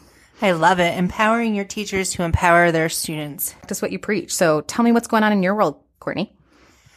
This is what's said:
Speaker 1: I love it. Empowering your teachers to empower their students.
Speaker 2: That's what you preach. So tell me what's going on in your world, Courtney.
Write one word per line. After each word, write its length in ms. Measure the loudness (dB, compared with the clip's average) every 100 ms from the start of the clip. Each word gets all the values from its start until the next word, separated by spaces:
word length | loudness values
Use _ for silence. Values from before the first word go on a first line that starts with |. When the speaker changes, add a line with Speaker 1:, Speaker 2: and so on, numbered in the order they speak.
| _ _ _ -4
Speaker 1:
I 100 | -2
love 280 | 2 2 4
it. 180 | 0 0
Empowering 560 | -4 0 0 0 -2
your 100 | -4
teachers 460 | -6 -8 -6 -4 -4
to 120 | -4
empower 460 | -2 2 4 6 4
their 180 | 2 -2
students. 640 | -4 -6 -8 -8 -8 -10 -12
Speaker 2:
That's 180 | -12 -8
what 100 | -6
you 80 | -6
preach. 360 | -4 -4 -4
So 260 | 0 2 2
tell 240 | -2 0
me 80 | 2
what's 160 | 2 2
going 140 | 2
on 100 | 2
in 100 | 2
your 120 | 0
world, 280 | 2 0 -2 _ _
Courtney. 360 | -8 -6 -8 _ _ _ _ _ _